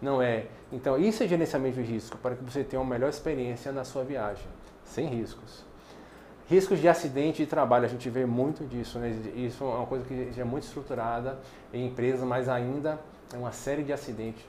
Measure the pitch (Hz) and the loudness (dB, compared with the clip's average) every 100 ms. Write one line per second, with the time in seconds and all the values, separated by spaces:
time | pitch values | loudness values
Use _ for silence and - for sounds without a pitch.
0 | 135 139 123 113 - - - 131 139 135 | 0 4 4 2 -2 -12 -10 -2 2 6
1 | 196 220 220 170 156 147 131 123 117 113 | 6 4 2 4 4 2 0 0 -2 -2
2 | - - 127 123 127 139 131 135 131 120 | -4 -4 -4 -4 -4 -4 -2 -2 0 2
3 | 135 147 165 147 123 123 143 135 127 - | 2 0 -2 0 0 -2 -4 -4 -4 -4
4 | - 139 104 101 - - - - - - | -2 -2 -2 -4 -10 -14 -18 -20 -8 -4
5 | 110 117 110 - - - - - - - | -2 -2 -4 -8 -16 -18 -18 -20 -20 -20
6 | - - - - - 180 185 185 165 170 | -20 -20 -20 -20 4 6 6 6 8 6
7 | 156 131 151 156 151 156 131 123 117 123 | 2 2 2 2 2 4 6 6 6 0
8 | 127 120 127 120 135 151 147 123 113 120 | -2 0 2 2 2 0 -6 -6 -6 -4
9 | 120 113 110 113 123 117 135 117 117 131 | -4 -4 -6 -4 -6 -4 -2 -2 -2 -4
10 | 123 131 123 120 120 135 - - 135 123 | -4 -4 -4 -4 -4 -4 -6 -10 -6 -2
11 | 117 117 123 135 - - - 123 123 127 | 0 0 -2 -6 -12 -18 -10 -4 -4 2
12 | 123 131 127 123 127 123 120 143 151 156 | 2 2 2 2 2 0 0 -2 -2 -4
13 | - - - 120 123 110 - 143 143 139 | -8 -18 -12 -8 -8 -6 -2 -2 0 -4
14 | 135 107 113 113 | -4 -6 -6 -8